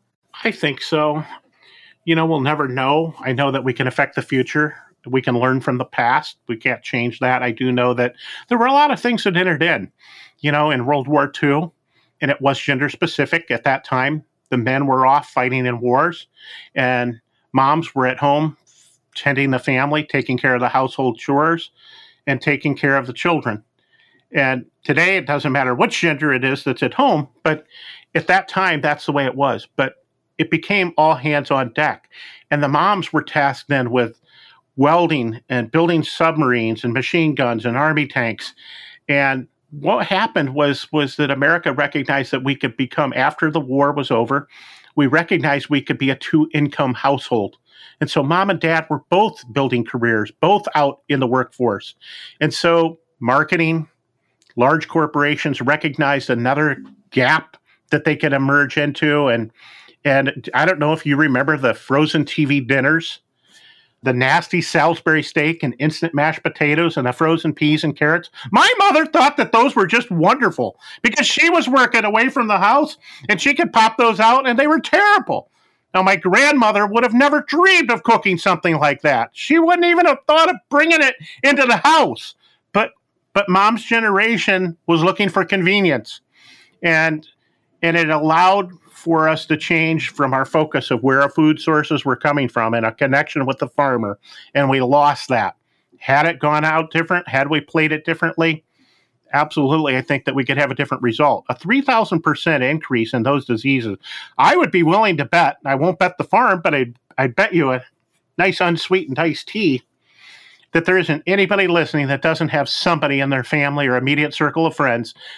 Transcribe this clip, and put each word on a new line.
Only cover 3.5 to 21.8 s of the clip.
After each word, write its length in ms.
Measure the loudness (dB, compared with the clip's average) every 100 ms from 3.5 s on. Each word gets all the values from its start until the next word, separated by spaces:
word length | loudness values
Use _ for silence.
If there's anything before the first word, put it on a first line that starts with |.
| -2
we 100 | -4
can 140 | -2 -2
affect 260 | -2 -2
the 80 | -4
future. 540 | -4 -2 0 -2 -2 -4 -20 _ -4
We 160 | -2
can 160 | 0 0
learn 200 | 2 0
from 200 | -2 -4
the 60 | -4
past. 520 | -2 0 0 -2 -10 -10
We 100 | -6
can't 260 | -4 -4
change 340 | -6 -4 -4 -2
that. 240 | -2 0
I 80 | -2
do 220 | -4 -2
know 240 | 0 0 0
that 180 | -2 -6 -16 -18 -4
there 120 | 0
were 80 | 2
a 60 |
lot 180 | 2 2
of 80 | 0
things 240 | -2 -2
that 120 | 0 0
entered 280 | 0 0
in, 280 | 0 0 -4 _ -20 -20 -20 _
you 120 | -2
know, 180 | 0 0
in 160 | 0 0
World 220 | -2 0
War 200 | 0 0
Two, 440 | -2 0 0 -2 -10 _ _ _ _
and 80 | -4
it 120 | -2
was 180 | -2 -2
gender 300 | -2 -2 -2
specific 600 | -2 -4 -2 -2 -2 -2
at 140 | -4
that 200 | -2 -2
time. 400 | -2 -4 -2 -4 -8 _ _
The 80 | -4
men 280 | -2 -2 0
were 220 | 2 4
off 220 | 2 0
fighting 360 | -4 -2 -2 -4
in 140 | -4
wars, 480 | 0 0 0 -4 -16 _ -20 -20 -10 -4
and 440 | -2 0 -2 -6 _ _ _
moms 420 | 0 2 0 -2 -2
were 120 | -2
at 100 | 0
home 400 | 0 0 -2 -6 _ _ _ _ _
tending 380 | -6 -4 -2 0
the 80 | -2
family, 440 | -2 -2 0 -2
taking 340 | -2 -4 -4 -2
care 180 | 0 0
of 40 |
the 80 | 0
household 500 | 0 -2 -2 -4 -4
chores, 520 | -2 0 0 -2 -6 _